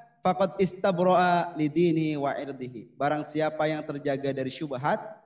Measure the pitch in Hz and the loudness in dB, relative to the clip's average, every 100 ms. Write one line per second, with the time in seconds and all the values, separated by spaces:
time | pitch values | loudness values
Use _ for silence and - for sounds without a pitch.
0 | - _ 185 180 190 - 185 - 202 175 | -20 _ 0 2 0 2 0 2 0 2
1 | 180 180 180 175 165 - 151 160 175 160 | 4 6 6 4 0 -2 0 2 2 2
2 | 156 147 139 120 139 135 123 120 - - | 0 -2 -2 -4 -8 -10 -12 -12 -16 -2
3 | 143 151 147 151 156 156 156 156 147 143 | 0 0 -2 -2 -2 0 0 0 -6 -4
4 | 143 139 135 135 131 - 151 127 147 214 | -2 -2 -2 -2 -4 -6 -6 -2 -2 -2
5 | - - | -4 -16